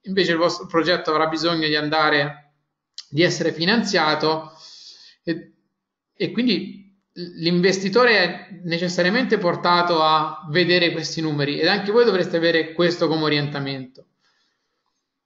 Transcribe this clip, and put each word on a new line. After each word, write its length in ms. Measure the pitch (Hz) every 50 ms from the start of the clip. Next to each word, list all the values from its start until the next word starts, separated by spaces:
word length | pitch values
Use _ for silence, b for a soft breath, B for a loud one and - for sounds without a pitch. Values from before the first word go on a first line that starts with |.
invece 320 | - 190 190 196 180 170 170
il 40 |
vostro 300 | 160 175 165 - - -
progetto 420 | - - 165 156 175 175 - - 160
avrà 160 | 151 151 156
bisogno 420 | 156 160 156 156 170 170 160 156
di 80 | 151 151
andare, 800 | 151 151 147 156 160 151 151 147 147 143 143 - - _ _ _ _ _ _ _ _ _ _ - - - -
di 140 | 143 147 175
essere 280 | 175 175 - 165 160
finanziato, 1000 | 156 156 170 190 226 233 196 - - 170 156 151 151 147 156 156 160 156 B B B B B B B B B B B B B B B B -
e, 300 | 170 160 - - - _ _ _ _ _ _ _ _ _ _ _ _ _
e 180 | - 180 -
quindi 540 | - 226 254 240 185 160 - - - - - _ _ _ _ _ - 175 175 - - 170
l'investitore 720 | 160 170 175 180 175 190 185 190 190 190 196 240 254 240
è 360 | 220 196 175 170 - - - - 175 - 175
necessariamente 760 | 165 170 170 180 175 - 180 175 180 214 254 254 - 220 185
portato 640 | 175 175 151 - - 175 175 175 175 175 170 156 156
a 420 | 156 156 156 156 156 - - - 151
vedere 400 | 147 180 175 170 180 180 175 160
questi 280 | 156 165 151 - - 170
numeri, 400 | 160 156 147 147 143 143 143 151
ed 80 | 156
anche 240 | 180 202 202 196 202
voi 140 | 214 240 240
dovreste 320 | 226 185 180 165 - 165
avere 360 | 165 165 170 165 160 156 - -
questo 340 | - 175 165 170 - 175
come 160 | 147 160 160 151
orientamento. 840 | 151 147 147 143 143 147 143 139 135 139 131 131 127 _ - - _ _ _ _ _ _ _ _ _ _ _ _ _ _ _ _ _ _ _ _ _ _ _ _